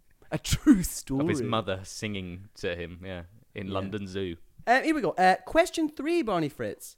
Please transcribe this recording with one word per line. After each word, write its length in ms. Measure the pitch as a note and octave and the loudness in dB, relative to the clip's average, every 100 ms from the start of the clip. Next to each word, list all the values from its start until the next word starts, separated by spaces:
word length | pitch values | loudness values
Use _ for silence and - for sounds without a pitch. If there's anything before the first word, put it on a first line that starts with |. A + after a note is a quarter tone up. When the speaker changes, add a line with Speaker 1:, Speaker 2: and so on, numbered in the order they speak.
| _ _ - | _ _ -8
Speaker 1:
A 60 | D3+ | -6
true 420 | - - D4+ G3+ | 0 4 6 6
story. 400 | E3 - - C3+ | 4 -4 -4 0
Speaker 2:
Of 80 | E3 | 2
his 120 | D3 | 0
mother 380 | A#2+ A2+ G2 F#2+ | 0 0 0 -4
singing 640 | F#2+ - A2 G2+ F#2 F2+ G2+ - | -6 -8 -6 -4 -6 -10 -14 -6
to 200 | G2 F2 | -4 -4
him, 260 | E2+ F2 F#2 | -6 -10 -10
yeah, 180 | F2+ E2+ - _ | -10 -12 -18 _
in 140 | G#2 G2 | -10 -6
Speaker 1:
Yeah. 60 | |
Speaker 2:
London 340 | G2 F#2+ G#2 G2 | -4 -4 -6 -4
Zoo. 300 | G2 F#2+ E2 - - - | -4 -4 -6 -14 -4 2
Speaker 1:
Uh, 160 | B3+ | 2
here 140 | C#4 D#4 | 4 0
we 60 | |
go. 100 | F3+ | 0
Uh, 240 | - F#3 - - | 4 4 4 2
question 440 | D#4+ E4+ - D#4 | 2 4 2 -2
three, 340 | - C#4+ E4+ | -2 -2 0
Barney 260 | A3+ F3+ D3 | 0 0 0
Fritz. 460 | - G#2+ - - | -2 -8 -8 -14